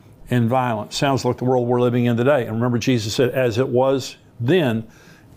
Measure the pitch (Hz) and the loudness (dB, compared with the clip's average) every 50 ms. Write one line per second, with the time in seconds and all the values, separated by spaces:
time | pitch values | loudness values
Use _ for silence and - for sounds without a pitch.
0 | - - - - - - 131 123 117 113 127 131 127 123 113 104 104 - - - | -20 -20 -20 -18 -6 -2 0 2 2 2 2 0 0 0 -2 -4 -6 -8 -6 -2
1 | 151 139 135 120 - 123 120 - 123 127 131 127 120 120 123 123 123 123 120 123 | 0 0 0 0 0 -2 -4 -2 0 0 0 0 2 0 0 2 2 2 2 2
2 | 120 120 120 113 120 135 151 135 120 - 110 113 120 123 120 117 - 135 131 120 | 0 0 0 2 2 2 2 2 0 -2 -4 -2 -2 0 0 0 0 0 0 0
3 | 104 110 - - 131 - - 135 127 120 104 113 131 135 120 123 131 135 139 131 | 0 -2 0 0 0 0 2 0 0 0 0 0 -2 0 2 2 2 2 0 -2
4 | 123 - - - - - - - 117 123 175 190 156 123 113 113 110 - - - | -4 -6 -14 -18 -20 -20 -14 -6 -2 0 2 2 2 0 -2 -4 -6 -10 -16 -20
5 | - - - - - - - | -20 -20 -20 -20 -20 -10 -4